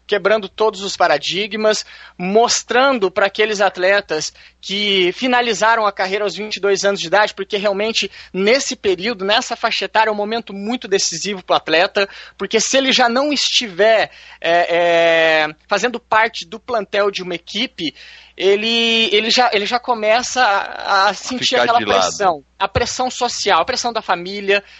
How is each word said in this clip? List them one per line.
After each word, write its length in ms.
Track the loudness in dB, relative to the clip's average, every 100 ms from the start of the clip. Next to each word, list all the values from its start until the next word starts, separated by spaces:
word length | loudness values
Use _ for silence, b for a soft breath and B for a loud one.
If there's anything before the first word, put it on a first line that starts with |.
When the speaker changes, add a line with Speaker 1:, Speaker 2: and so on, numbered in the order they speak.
| -4
Speaker 1:
quebrando 400 | 0 2 0 -2
todos 340 | -2 -2 -2
os 140 | -6 0
paradigmas, 920 | 2 2 -2 -4 -4 0 0 0 B B B -8
mostrando 920 | 0 2 2 0 0 2 2 2 0
pra 140 | 0 0
aqueles 320 | 0 -2 0
atletas 720 | -2 2 2 2 0 -6 -6 B B _
que 500 | -8 -4 0 2 2
finalizaram 720 | 0 0 0 0 0 2 2 0
a 60 |
carreira 320 | -2 -4 -2 -4
aos 100 | -4
vinte 220 | -8 -4
e 40 |
dois 220 | 0 0 0
anos 140 | -2
de 80 | 0
idade, 260 | 2 2
porque 220 | -2 -6 -2
realmente 520 | -2 -2 -2 -2 -6 B B
nesse 420 | 0 2 2 0 -4
período, 480 | -2 -2 -4 -4 0
nessa 300 | 0 -2 -4
faixa 300 | -4 -4 -2
etária, 240 | 2 2
é 40 |
um 20 | 0
momento 380 | -4 -6 -8
muito 340 | -8 -6 -6 -2
decisivo 560 | -2 0 -4 -6 -6
pro 120 | -2 -2
atleta, 520 | 2 2 2 0 -4 B B -10
porque 220 | -2 0
se 180 | 2 2
ele 140 | 2
já 160 | 2 2
não 240 | 2 0
estiver, 800 | -2 -2 -2 -2 2 4 4 0 B B B
é, 340 | 0 2 2 2
é, 680 | 2 4 4 4 4 2 0 -6 -4
fazendo 320 | -2 -2 -4
parte 460 | 0 2 2 -2 -14
do 140 | -14
plantel 520 | -6 -6 -2 -2 -2
de 100 | -2
uma 140 | -6 -10
equipe, 580 | -8 -6 -6 -6 -8 B B B B -2
ele, 720 | 2 2 2 0 2 2 2
ele 160 | 2 2
já, 200 | 2 2
ele 120 | 0 -2
já 140 | -4
começa 640 | -2 -2 2 0 0 0
a, 680 | 2 2 -4 -8 -2 2 2
a 40 |
sentir 360 | 0 -6 -6 0
Speaker 2:
ficar 140 | 2
Speaker 1:
aquela 160 | 2 2
Speaker 2:
de 60 | 2
lado. 160 | 2
Speaker 1:
pressão, 420 | 0 0 0 -2 -8 -6
a 80 | -2
pressão 420 | -2 -2 -4 -6
social, 520 | -4 -4 -2 2 2
a 40 | 2
pressão 280 | -4 -4
da 80 | -4
família, 600 | -4 -4 -4 -6 0 -2 B